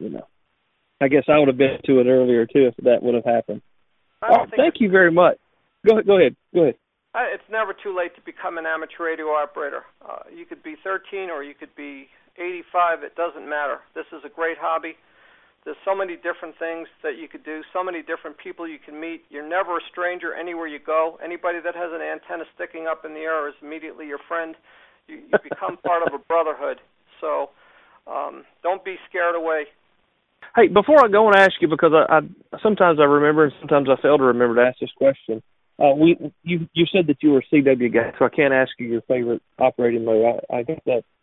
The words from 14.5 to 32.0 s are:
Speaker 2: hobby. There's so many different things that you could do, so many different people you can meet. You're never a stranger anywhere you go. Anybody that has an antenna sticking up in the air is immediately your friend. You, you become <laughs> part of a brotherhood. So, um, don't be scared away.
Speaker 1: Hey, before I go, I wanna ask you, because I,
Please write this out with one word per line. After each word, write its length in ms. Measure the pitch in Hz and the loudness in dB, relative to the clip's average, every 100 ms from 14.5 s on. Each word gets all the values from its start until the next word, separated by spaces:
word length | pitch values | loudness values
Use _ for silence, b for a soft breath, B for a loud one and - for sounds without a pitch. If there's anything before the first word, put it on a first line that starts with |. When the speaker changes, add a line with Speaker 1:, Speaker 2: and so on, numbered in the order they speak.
| 156 | -6
Speaker 2:
hobby. 380 | 165 165 160 - b b b b b b | -6 -6 -8 -16 b b b b b b
There's 140 | - 143 | -16 -10
so 100 | 196 | -6
many 220 | 196 190 170 | -4 -6 -8
different 420 | 175 165 165 - | -10 -10 -12 -12
things 300 | 165 165 156 _ | -10 -10 -14 _
that 140 | 131 131 | -10 -10
you 60 | 156 | -14
could 160 | 151 | -18
do, 180 | 156 156 - | -14 -14 -10
so 120 | 180 | -8
many 180 | 185 170 | -8 -8
different 340 | 151 165 160 - | -10 -12 -12 -18
people 300 | 185 170 170 | -18 -16 -16
you 120 | 147 | -16
can 140 | - 151 | -20 -16
meet. 240 | 165 160 _ | -14 -16 _
You're 160 | 147 151 | -16 -8
never 320 | 180 185 170 | -6 -4 -8
a 60 | - | -10
stranger 440 | - 180 180 170 | -8 -8 -6 -10
anywhere 320 | - 175 165 160 | -10 -10 -10 -12
you 140 | 147 | -12
go. 340 | - 160 160 165 | -4 -2 -2 -6
Anybody 360 | 165 170 180 175 | -14 -8 -6 -6
that 140 | 165 170 | -8 -8
has 140 | 175 | -10
an 80 | 160 | -10
antenna 420 | 156 160 - 170 151 - | -10 -12 -12 -14 -14 -14
sticking 300 | 175 165 160 | -14 -10 -10
up 140 | 160 | -10
in 100 | 160 | -12
the 80 | 156 | -12
air 260 | 160 160 147 | -8 -6 -6
is 60 | 143 | -12
immediately 440 | 147 160 156 - 151 | -18 -16 -16 -18 -14
your 120 | 143 - | -14 -10
friend. 300 | 170 160 160 b b b b - | -10 -10 -14 b b b b -20
You, 160 | 156 - | -20 -6
you 80 | 208 | -6
become 340 | - - 190 175 | -6 -10 -10 -8
<laughs> 100 | 180 | -4
part 160 | 170 | -2
of 100 | 165 | -2
a 60 | 143 - | -6 -4
brotherhood. 540 | 165 156 143 139 123 _ _ _ - | -2 -2 -6 -8 -10 _ _ _ -12
So, 300 | 156 147 143 _ b b b b - | -8 -8 -8 _ b b b b -14
um, 320 | 139 139 131 - _ | -10 -10 -14 -20 _
don't 200 | 170 190 | -6 -6
be 120 | 190 175 - | -8 -16 -10
scared 280 | 185 170 170 | -4 -2 -2
away. 340 | 160 156 147 _ _ _ _ _ _ _ B - | -4 -4 -6 _ _ _ _ _ _ _ B 2
Speaker 1:
Hey, 100 | - | 4
before 320 | 190 202 302 | 4 6 6
I 80 | 233 | 8
go, 160 | 208 | 6
I 20 | 220 | 6
wanna 160 | 196 190 | 6 6
ask 80 | - | 4
you, 80 | 165 | -2
because 240 | 156 165 | 2 4
I, 240 | 156 | 4